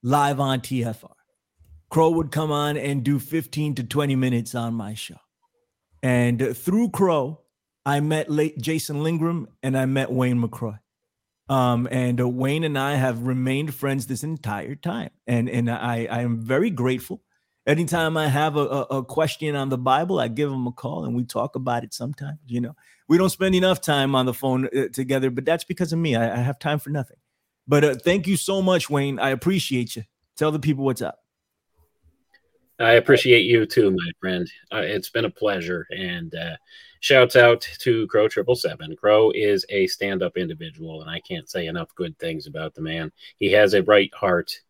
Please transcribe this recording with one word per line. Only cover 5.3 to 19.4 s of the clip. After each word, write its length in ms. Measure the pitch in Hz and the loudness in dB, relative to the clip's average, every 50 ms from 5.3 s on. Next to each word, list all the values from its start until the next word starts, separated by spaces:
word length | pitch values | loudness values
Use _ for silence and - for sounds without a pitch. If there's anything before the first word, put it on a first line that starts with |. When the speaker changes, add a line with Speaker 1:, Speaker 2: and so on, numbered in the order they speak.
| _ _ _ _ _ _ _ _ _ _ _ _ _ _ | _ _ _ _ _ _ _ _ _ _ _ _ _ _
Speaker 1:
And, 400 | - 131 123 123 120 120 120 117 | -2 2 2 4 4 2 2 0
uh, 120 | 131 117 117 | -2 -2 -4
through 360 | - - - 180 220 240 214 | -4 -2 0 0 2 0 0
Crow, 520 | - - 196 185 170 151 131 139 156 - _ _ _ _ _ _ _ _ _ | 0 0 2 2 2 0 -2 -4 -8 -12 _ _ _ _ _ _ _ _ _
I 140 | 139 143 143 | -2 0 0
met 320 | 151 151 156 156 156 - | 0 0 0 -2 -2 -2
late 280 | 147 151 156 156 151 - | 0 0 0 -2 -2 -6
Jason 440 | 113 156 160 156 - - 151 143 151 | -6 -4 -4 -4 -4 -6 -6 -4 -2
Lingram 420 | 160 170 160 160 170 170 170 - - _ _ | -2 -2 0 -2 -2 -2 -4 -6 -10 _ _
and 160 | - 135 131 131 | -6 -2 -2 0
I 80 | 131 | 0
met 260 | 131 135 135 135 - | 0 0 -2 -2 -2
Wayne 300 | 127 127 127 123 123 120 | -2 0 0 0 0 0
McCroy. 380 | 117 110 117 - 120 110 104 107 _ _ _ _ _ _ _ _ _ _ _ _ _ - | -2 -4 -6 -8 -10 -10 -10 -12 _ _ _ _ _ _ _ _ _ _ _ _ _ -2
Um, 380 | 135 131 127 123 120 120 123 123 | 0 2 2 2 2 0 -2 -2
and, 300 | 123 127 127 123 123 120 | -2 -2 0 0 0 0
uh, 60 | 123 123 | 0 -2
Wayne 340 | 123 127 131 135 143 156 165 | -2 -2 -2 -2 -2 -2 -2
and 160 | 156 147 135 | -2 -2 -2
I 160 | 135 139 143 | -2 -2 -2
have 320 | 139 131 131 120 117 120 131 | 0 0 0 -2 -2 -4 -4
remained 480 | 127 127 127 131 131 139 151 156 139 | -2 -2 -2 -2 -2 -2 -4 -6 -8
friends 320 | - - 143 139 139 135 - | -6 -4 -4 -2 -4 -4 -6
this 160 | 135 120 - | -8 -8 -6
entire 520 | 151 160 151 - 107 104 101 76 - 143 | -8 -10 -8 -8 -8 -6 -6 -8 -10 -12
time. 340 | 147 - 170 190 - - - _ _ _ - | -8 -8 -8 -6 -6 -8 -10 _ _ _ -2
And, 220 | 120 120 117 127 | -2 0 0 -2
and 200 | - 123 117 120 | -2 -2 -2 -2
I, 380 | 120 - - 120 120 117 117 - | -4 -4 -4 -4 -4 -4 -4 -4
I 120 | - 120 | -4 -4
am 180 | 123 120 117 113 | -2 -2 -4 -4
very 300 | 113 113 131 139 190 233 | -4 -2 0 0 0 0
grateful. 520 | 180 123 123 127 127 127 - - 190 - _ _ _ _ _ _ _ _ _ - | -2 -2 -2 -2 -2 -2 -6 -12 -14 -14 _ _ _ _ _ _ _ _ _ 0
Anytime 480 | 147 160 170 156 175 170 160 160 160 | 2 2 2 0 0 0 0 0 0
I 140 | 160 156 147 | 0 0 2
have 260 | 131 143 151 156 143 | 2 2 2 0 0
a, 60 | 151 | 0
a, 200 | 143 - 135 139 | -2 0 -2 -4
a 220 | 135 - 131 135 127 | -4 -2 -4 -6 -6
question 520 | - - - 160 151 - - | -4 -2 0 0 0 -2 -4